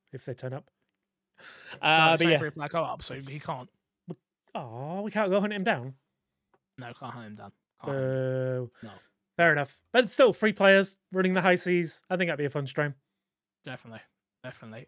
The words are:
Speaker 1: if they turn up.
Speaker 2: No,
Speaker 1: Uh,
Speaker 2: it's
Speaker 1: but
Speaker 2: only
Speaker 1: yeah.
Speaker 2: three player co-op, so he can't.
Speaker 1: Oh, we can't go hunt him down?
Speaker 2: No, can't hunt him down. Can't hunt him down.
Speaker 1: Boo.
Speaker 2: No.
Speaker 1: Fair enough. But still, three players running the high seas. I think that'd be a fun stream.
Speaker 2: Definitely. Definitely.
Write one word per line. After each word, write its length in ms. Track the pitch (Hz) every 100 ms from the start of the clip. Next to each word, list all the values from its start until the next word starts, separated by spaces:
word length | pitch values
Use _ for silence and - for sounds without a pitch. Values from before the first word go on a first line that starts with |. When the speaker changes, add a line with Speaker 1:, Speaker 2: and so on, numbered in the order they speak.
| _
Speaker 1:
if 120 | 131
they 100 | -
turn 200 | 120 127
up. 140 | 135 - _ _ _ _ _ _ _ - - - -
Speaker 2:
No, 80 | 151
Speaker 1:
Uh, 260 | 160 160
Speaker 2:
it's 80 | 165
Speaker 1:
but 40 | 165
Speaker 2:
only 60 |
Speaker 1:
yeah. 60 | 151
Speaker 2:
three 100 | 156
player 180 | 151 143
co-op, 360 | 170 139 -
so 100 | -
he 240 | 131 135 147
can't. 300 | 165 135 127 _ _ _ - - _ _ _
Speaker 1:
Oh, 460 | 208 127 117 143 190
we 100 | 208
can't 200 | 208 202
go 100 | 196
hunt 140 | 208
him 100 | 208
down? 300 | 190 156 127 - _ _ _ _ _ _ _ -
Speaker 2:
No, 160 | 120
can't 180 | - 131
hunt 160 | 123 107
him 80 | 104
down. 160 | 101 _ _ _
Can't 120 | 143
hunt 20 | 135
him 640 | 131 131 131 131 131 127
down. 20 |
Speaker 1:
Boo. 100 | 123 _
Speaker 2:
No. 80 | 110 - _ _ _ -
Speaker 1:
Fair 140 | 170
enough. 260 | 147 139 - _
But 160 | 240 240
still, 240 | - 247
three 180 | - 214
players 460 | 202 196 196 196 - -
running 220 | 185 185
the 80 | 185
high 140 | 185
seas. 480 | 180 180 175 160 - -
I 80 | 185
think 100 | 170
that'd 80 | 143
be 60 |
a 60 | 143
fun 160 | 147 135
stream. 280 | - 147 139 _ _ _ _ _ _
Speaker 2:
Definitely. 360 | 139 127 120 110 - _ _ _
Definitely. 420 | 127 - 113 113